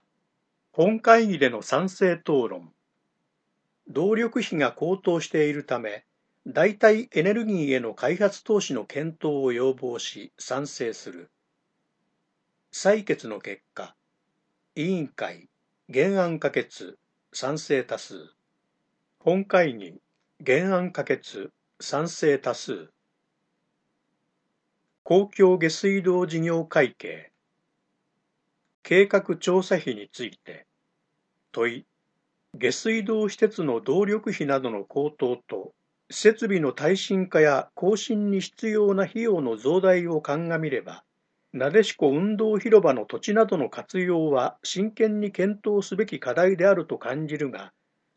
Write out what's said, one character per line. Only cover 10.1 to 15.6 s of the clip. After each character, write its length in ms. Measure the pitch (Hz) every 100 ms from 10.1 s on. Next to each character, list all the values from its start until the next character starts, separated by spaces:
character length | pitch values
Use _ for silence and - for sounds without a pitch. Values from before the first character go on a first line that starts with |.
| 104 107 -
賛 280 | - 131 143
成 260 | - 117
す 200 | 110 -
る。 180 | 87 - _ _ _ _ _ _ _ _ _ _ _ _ _ _
採 320 | - 190 214
決 240 | 202 147 113
の 100 | 101
結 240 | 104 98 _
果、 200 | - 92 _ _ _ _ _ _ _ _
委 120 | - 165
員 200 | 185 135
会、 420 | - 95 85 _ _